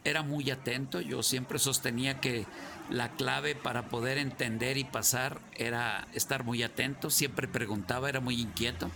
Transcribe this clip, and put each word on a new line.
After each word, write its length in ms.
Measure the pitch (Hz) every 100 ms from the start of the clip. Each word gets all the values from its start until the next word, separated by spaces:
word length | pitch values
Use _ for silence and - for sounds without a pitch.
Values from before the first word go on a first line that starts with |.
Era 180 | - 151
muy 300 | 147 147 139
atento, 500 | 131 - 123 135 180
yo 220 | - 127
siempre 340 | 113 127 127 147
sostenía 600 | 139 127 131 120 135 135
que 260 | 135 120 101 - - - -
la 200 | 123 120
clave 420 | - 127 139 143 143
para 340 | - 120 113
poder 280 | 120 120 135
entender 580 | 139 120 123 110 120 135
y 60 |
pasar 560 | 135 117 104 123 131 - - -
era 520 | 117 120 120 104 -
estar 300 | - - 135
muy 180 | 120 117
atento, 480 | 117 - 123 139 156
siempre 380 | 143 143 - -
preguntaba, 640 | 90 113 104 90 123 139
era 100 | 135
muy 200 | 123 120
inquieto. 520 | 117 - 117 120 -